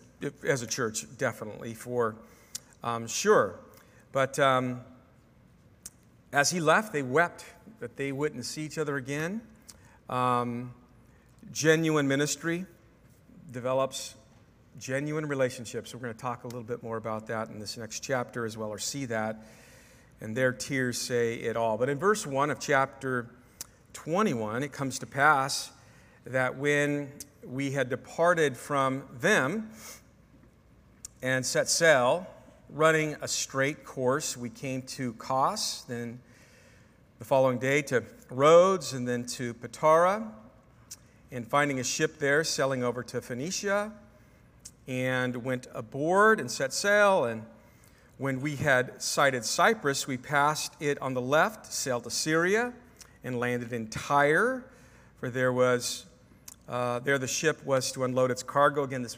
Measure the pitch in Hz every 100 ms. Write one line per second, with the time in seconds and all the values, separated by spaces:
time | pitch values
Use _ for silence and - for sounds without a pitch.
0 | - - 143 - - 135 117 - 113 110
1 | - 131 123 - 107 101 117 113 123 123
2 | 113 110 - - - - - - 120 117
3 | 113 - 202 180 101 - - - - -
4 | _ 135 131 147 139 131 127 123 - -
5 | _ _ _ _ - _ - _ - _
6 | _ _ - 143 143 175 151 185 220 147
7 | 127 147 170 - - - - - 117 -
8 | 139 135 151 131 123 156 151 160 147 139
9 | 123 143 165 220 - - - - - -
10 | - 127 123 123 120 120 123 - - -
11 | _ _ _ - - - 151 160 160 151
12 | 139 139 147 - 165 170 185 - _ _
13 | - - _ - - 120 123 131 135 -
14 | - - - - _ _ _ 139 - 135
15 | 147 151 156 135 127 127 110 117 - 120
16 | 123 110 127 117 123 120 113 117 117 113
17 | 110 110 110 113 110 110 104 123 110 -
18 | - 127 120 123 113 110 107 104 - 143
19 | 127 113 110 110 - - - - - -
20 | - - 110 120 127 123 - 135 127 117
21 | - 120 117 117 117 113 113 107 131 139
22 | 190 214 151 135 147 135 - 139 135 -
23 | 131 127 117 - - - - _ _ -
24 | 147 175 214 120 107 117 143 - 135 123
25 | 113 139 147 139 139 - - - - -
26 | - - - 131 127 139 147 147 147 143
27 | 143 - - - - 127 139 139 123 123
28 | - - 170 170 147 123 - 143 135 135
29 | - 120 165 196 135 220 220 - - -
30 | - _ _ - - _ _ - _ -
31 | - - 127 131 127 156 131 - 165 139
32 | 123 170 190 - - - - 143 160 156
33 | 151 143 127 - - 135 139 147 - 139
34 | 127 143 - 127 120 - 139 131 127 -
35 | 127 113 - 131 151 214 - - - 120
36 | 117 123 - - - - - - - _
37 | _ - - 135 131 123 131 147 147 123
38 | 98 - - 127 147 170 190 185 143 131
39 | 123 120 120 - 120 117 120 - 156 160
40 | 180 214 220 - - - _ _ - -
41 | - _ - 127 117 143 143 131 123 -
42 | 156 - 139 147 160 - 139 131 123 123
43 | 117 123 - 120 160 - 202 202 214 214
44 | - - - - - - - _ - 127
45 | 127 127 127 123 127 127 - - 110 139
46 | 156 190 214 214 123 - 135 - 202 208
47 | 202 190 120 110 110 - - - - -
48 | - - 135 131 151 135 147 127 127 -
49 | - - 143 127 110 - 190 220 143 135
50 | - 127 - 147 147 151 - - 147 139
51 | 135 127 123 151 196 214 - - 135 120
52 | 120 - 160 160 180 214 247 240 - -
53 | - - 127 123 120 120 117 120 110 -
54 | - 143 143 165 233 262 - - - -
55 | - - 131 127 127 123 127 123 117 -
56 | - - - - - - - 123 123 120
57 | 135 139 127 - 160 147 143 131 123 135
58 | 127 127 127 120 - 143 147 143 135 131
59 | 120